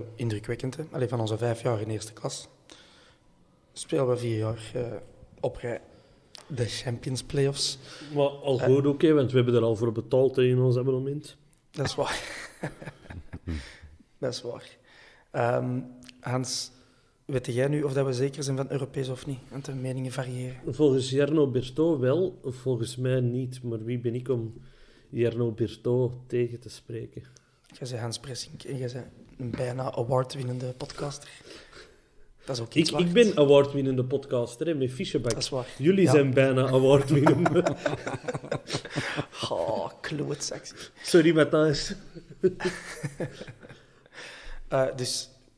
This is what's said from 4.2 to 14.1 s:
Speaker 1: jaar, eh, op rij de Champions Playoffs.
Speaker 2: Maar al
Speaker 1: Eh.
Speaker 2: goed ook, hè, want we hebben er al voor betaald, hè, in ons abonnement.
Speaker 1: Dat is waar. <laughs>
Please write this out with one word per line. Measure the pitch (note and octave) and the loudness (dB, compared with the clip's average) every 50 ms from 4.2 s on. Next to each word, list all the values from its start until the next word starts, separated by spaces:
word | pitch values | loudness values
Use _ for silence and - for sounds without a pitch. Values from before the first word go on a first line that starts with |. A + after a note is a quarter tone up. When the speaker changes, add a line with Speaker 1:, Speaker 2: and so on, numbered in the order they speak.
| A#2+ A#2 A2+ | 0 -2 0
Speaker 1:
jaar, | G#2+ G#2+ A2 A2+ - - - - | 0 -2 -2 -4 -6 -10 -8 -6
eh, | B2+ A#2+ A#2 A2 - - - - - - - - - | -6 -6 -6 -8 -10 -14 -16 -20 -20 -20 -20 -10 -6
op | - B2+ - | -6 -6 -6
rij | - - A#2+ A2+ - - - - - - _ _ _ _ _ - - - | -6 -6 -6 -8 -8 -10 -16 -20 -20 -20 _ _ _ _ _ -20 -20 -14
de | - D3 A#2 A#2+ | -8 -4 -4 -4
Champions | G#2+ - - - - A#2+ A#2 - - C3 A#2 - | -4 -4 -6 -6 -6 -6 -6 -6 -6 -6 -6 -6
Playoffs. | - - C#3 C#3 C#3 C#3 C#3 - - - - - - - - D3+ C#3+ D3+ | -4 0 0 2 2 0 0 -2 -4 -4 -8 -12 -18 -18 -16 -14 -4 0
Speaker 2:
Maar | C#3+ C#3+ | 2 2
al | C#3+ - - - C#3+ C3+ A#2+ | 2 0 -4 -2 -2 0 2
Speaker 1:
Eh. | B2 | 4
Speaker 2:
goed | B2 C3 C#3+ C3+ | 4 6 6 4
ook, | C#3+ C#3 C#3 | 2 2 4
hè, | - D#3 D#3 | 4 6 6
want | D3 C3 G#2+ | 4 4 4
we | B2 | 4
hebben | B2+ A#2+ B2 A#2+ | 4 4 4 4
er | A#2 | 4
al | A2+ A#2 A2+ | 4 4 2
voor | G#2 A#2+ A#2 | 2 0 0
betaald, | A2 A#2 - - C3+ B2+ C3+ B2+ B2+ | -2 -2 -2 2 4 4 4 4 4
hè, | C3+ B2+ | 4 4
in | B2 B2+ B2+ | 4 4 4
ons | B2+ B2+ A#2+ | 4 4 2
abonnement. | B2 B2 C3+ C3 B2+ C3+ C#3 C#3+ D3+ D3 - - _ _ _ _ _ _ _ | 2 2 0 0 0 -2 -4 -6 -8 -10 -12 -18 _ _ _ _ _ _ _
Speaker 1:
Dat | - - C3+ | -6 -6 -4
is | - - | -4 -2
waar. | - C3 - - - - - - - - - - - | -2 -2 -2 -4 -6 -8 -10 -12 -12 -14 -16 -12 -10
<laughs> | - D3 - - - D#3 - - - - - E2+ - - - - - E2+ D#2+ D2+ - - - - - - - - _ _ | -10 -10 -10 -12 -16 -18 -18 -18 -18 -16 -16 -16 -14 -14 -16 -12 -8 -8 -8 -8 -8 -12 -18 -20 -20 -20 -20 -20 _ _